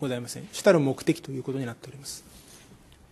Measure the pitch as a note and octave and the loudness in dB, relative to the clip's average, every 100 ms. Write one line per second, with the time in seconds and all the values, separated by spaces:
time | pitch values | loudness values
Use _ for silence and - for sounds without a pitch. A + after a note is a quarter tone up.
0 | C#3 A#2+ A#2+ B2 D3+ - G#3+ F3 C3+ B2+ | -4 -4 -6 -10 -12 2 6 6 6 2
1 | - D3 - C3+ B2+ C3+ B2 A#2 - C3 | 0 -2 -2 -8 -6 -4 -4 -8 -14 -16
2 | C#3 - - - - - - - - - | -14 -14 -16 -20 -20 -20 -20 -20 -20 -20
3 | - | -20